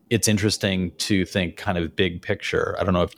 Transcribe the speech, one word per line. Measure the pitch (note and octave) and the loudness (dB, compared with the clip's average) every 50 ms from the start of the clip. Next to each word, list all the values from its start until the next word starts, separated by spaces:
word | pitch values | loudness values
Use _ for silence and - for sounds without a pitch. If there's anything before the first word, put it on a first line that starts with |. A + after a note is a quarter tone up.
| _ - | _ -2
it's | A#2+ G#2+ - A2 | 0 2 2 2
interesting | G#2 G2 G2+ G#2 - - - G2 F#2 F#2 F#2 F2 - | 2 2 2 0 0 0 0 0 0 0 -2 -2 -4
to | - - - G#2 F#2+ F2+ | -4 -2 0 2 2 2
think | - - G2+ F2+ E2 - | 0 0 -2 -2 -2 -4
kind | - - G#2 F#2 F2 | -8 -4 -4 -2 -2
of | E2+ D#2 - | -2 -2 0
big | - F#2+ F2+ F2 F2+ | 0 0 0 -2 -4
picture. | - - G2+ - - - F2 E2 E2 - F2+ - | -4 -4 -4 -4 -4 -4 -2 -2 -2 -2 -2 0
I | F#2 | 0
don't | F#2+ F#2 | 2 2
know | F2 | 2
if | F2+ F2+ - | 2 2 2